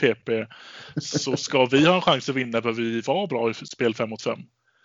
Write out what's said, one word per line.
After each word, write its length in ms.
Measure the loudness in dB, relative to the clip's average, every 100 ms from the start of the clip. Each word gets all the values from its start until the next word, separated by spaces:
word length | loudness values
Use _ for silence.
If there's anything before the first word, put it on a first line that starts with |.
P 140 | 2
P, 320 | 0 -2 -4 -4 -14 -20 -20 -12 -10
så 360 | -6 -6 -4 -4
ska 280 | 0 2
vi 220 | 4 6 6
ha 80 |
en 60 | 4
chans 280 | 2 0 0
att 60 |
vinna 260 | -4 -2 -2
behöver 220 | -2 -2
vi 180 | -2 -2
vara 260 | -2 -2 -2
bra 240 | -2 -2
i 40 |
spel 400 | -4 -10 -2 0
fem 160 | 0 -4
mot 120 | -6
fem. 160 | -6 -8 -10 _ _ _